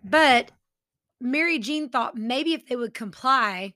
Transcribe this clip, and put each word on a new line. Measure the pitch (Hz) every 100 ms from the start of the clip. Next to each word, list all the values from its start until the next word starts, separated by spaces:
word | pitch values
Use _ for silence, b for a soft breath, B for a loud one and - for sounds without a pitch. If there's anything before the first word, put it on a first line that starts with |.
But | 196 302 302 247 233 _ _ _ _ _ _ _
Mary | 247 285 339 320
Jean | 208 302 302
thought | 254 233 233
maybe | 220 262 320
if | 320 -
they | 247
would | 233
comply | - 214 - 254 262 214 185 196